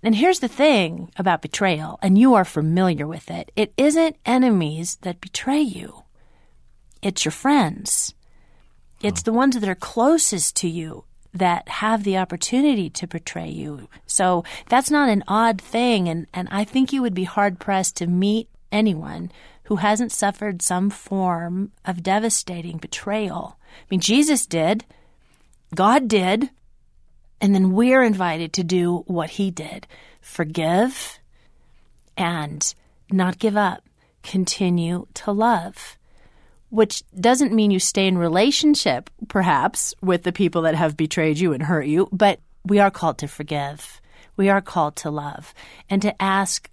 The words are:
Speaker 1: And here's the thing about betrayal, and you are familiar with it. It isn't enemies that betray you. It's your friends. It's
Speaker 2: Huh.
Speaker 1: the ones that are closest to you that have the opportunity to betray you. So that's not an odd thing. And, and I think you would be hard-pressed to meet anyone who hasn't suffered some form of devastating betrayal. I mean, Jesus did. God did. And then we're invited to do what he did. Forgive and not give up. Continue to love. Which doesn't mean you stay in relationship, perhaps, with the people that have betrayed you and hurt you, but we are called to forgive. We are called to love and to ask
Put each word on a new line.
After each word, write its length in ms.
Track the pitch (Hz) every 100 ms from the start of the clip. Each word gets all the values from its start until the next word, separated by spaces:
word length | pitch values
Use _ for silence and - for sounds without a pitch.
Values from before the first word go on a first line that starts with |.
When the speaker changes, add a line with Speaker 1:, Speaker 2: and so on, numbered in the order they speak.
Speaker 1:
And 120 | 226 214
here's 240 | 339 359
the 80 | 240
thing 640 | - 302 240 170 170 175 -
about 240 | 185 170
betrayal, 580 | 156 - 196 156 156 -
and 160 | 196 190
you 180 | 262 226
are 100 | 180
familiar 640 | 160 156 170 190 156 151
with 220 | 160 -
it. 220 | 170 - -
It 180 | 214 -
isn't 380 | 285 311 320 302 -
enemies 720 | 254 254 202 151 156 170 -
that 200 | 185 175
betray 400 | - - - 294
you. 420 | 277 185 - - - _ _ _ _ _ - _ _ _
It's 240 | - - 160
your 60 |
friends. 840 | - 269 294 170 - 196 - - - _ - _ _ _ _ _ -
It's 180 | 208 175
Speaker 2:
Huh. 40 | -
Speaker 1:
the 80 |
ones 260 | 226 269 247
that 100 | 202
are 60 | 180
closest 800 | - - 247 320 - 190 - -
to 120 | 175
you 360 | 165 160 - - - -
that 340 | 175 185 170 -
have 360 | - 214 226
the 140 | 202 190
opportunity 720 | 185 180 - 247 294 233 170
to 160 | - 170
betray 420 | 165 - 165 160
you. 400 | - 151 147 - - -
So 360 | - 185 175 175 - -
that's 200 | 247 269
not 200 | 294 277
an 140 | 202 -
odd 320 | 208 226 202
thing. 460 | - 233 247 220 175
And, 200 | 165 -
and 140 | - 180
I 140 | 196
think 300 | 208 262 254
you 80 | 277
would 120 | 247
be 120 | 185 185
hard-pressed 720 | - 202 180 - 190 180 -
to 100 | 175
meet 400 | 180 202 220 226 - -
anyone 600 | 208 220 160 - 165 175 - - -
who 140 | - 202
hasn't 360 | 202 214 240
suffered 480 | - 202 196 208 175
some 280 | - 180 196
form 840 | - - 196 185 170 170 180 202 -
of 200 | - 175
devastating 760 | 180 202 226 - - 175 170 170
betrayal. 800 | - - - 214 202 170 - - - -
I 20 | -
mean, 80 | 190
Jesus 460 | 170 247 302 277 -
did. 400 | 170 160 220 - _ _ _ _ _ _ _ _
God 340 | 170 196 269 247
did. 420 | 208 185 220 262 _ _ _ _ _ _ _ _ -
And 120 | 196
then 200 | 196 190
we're 300 | 190 247 262
invited 500 | 240 196 180 160 165
to 100 | 175
do 400 | 170 180 175 175 -
what 240 | 175 160
he 200 | - 196
did. 360 | 175 156 - - - - -
Forgive 1000 | - - 156 160 160 180 247 262 - - _ _ _ _ _ _ _ _ _ -
and 580 | 175 170 147 151 - - _ _ -
not 280 | 190 185 180
give 180 | 220 208
up. 260 | 196 - _ _ _ _
Continue 840 | - 190 180 - 185 175 170 175 - -
to 160 | -
love. 640 | 202 233 208 180 - - - _ - - _ _ _ _
Which 340 | 220 208 - - 190
doesn't 360 | 202 254 269
mean 180 | 220 214
you 80 | 190
stay 280 | - - 190
in 100 | 180
relationship, 920 | 170 175 240 - 302 294 185 127 - - 220
perhaps, 640 | 202 175 143 165 - - -
with 220 | 185 175
the 80 | 180
people 300 | 175 180 170
that 120 | 160 156
have 220 | 160 151
betrayed 400 | 156 - 160 151
you 140 | 180
and 100 | 135
hurt 220 | 151 170 143
you, 220 | 156 196
but 280 | 185 208 - - - 185
we 140 | 202
are 120 | 196
called 260 | - 165 -
to 80 | 143
forgive. 720 | - 147 147 143 147 - - _ - - -
We 140 | 196
are 120 | 196
called 340 | 190 180 151 -
to 140 | 160
love 420 | 151 147 - - - - - -
and 120 | 196
to 180 | 208 -
ask 480 | 190 190 196 - -